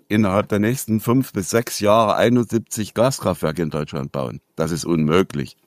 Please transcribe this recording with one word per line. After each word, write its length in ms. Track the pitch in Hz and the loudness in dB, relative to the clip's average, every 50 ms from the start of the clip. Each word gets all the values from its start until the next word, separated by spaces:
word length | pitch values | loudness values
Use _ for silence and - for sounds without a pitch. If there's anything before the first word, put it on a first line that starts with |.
| _ | _
innerhalb 420 | - 104 107 107 95 95 107 - - | 0 2 2 4 4 2 2 0 0
der 120 | 107 101 | 0 0
nächsten 400 | 107 113 127 - - - 107 110 | 2 0 0 -2 -4 -2 -2 -2
fünf 320 | - 123 120 135 131 - | 0 2 2 2 0 0
bis 180 | - 104 90 - | -4 -6 -4 0
sechs 300 | - 113 120 - - - | 0 -2 -2 -2 -4 -2
Jahre 340 | 101 104 107 113 110 104 - | 2 2 4 4 4 2 2
einundsiebzig 800 | - 98 117 123 123 110 - 113 117 - - - 113 104 - - | 2 2 4 4 2 2 2 -2 -2 -2 -4 -6 -6 -6 -4 0
Gaskraftwerke 680 | 107 117 135 - - - 98 87 - 82 78 78 87 | 0 0 0 0 -2 -2 -2 -2 0 -2 -4 -2 -2
in 80 | 82 73 | -4 -2
Deutschland 420 | 78 76 76 - - 73 67 69 | -2 -4 -6 -6 -6 -8 -8 -6
bauen. 280 | - 71 65 58 - - _ _ _ | -6 -6 -6 -6 -8 -12 _ _ _
Das 160 | - 80 78 | -4 -2 -2
ist 140 | 85 73 - | -2 -4 -2
unmöglich. 720 | 82 85 80 78 76 82 92 95 - - 71 64 - - _ _ | 0 0 2 2 2 4 2 2 0 -2 -6 -8 -8 -10 _ _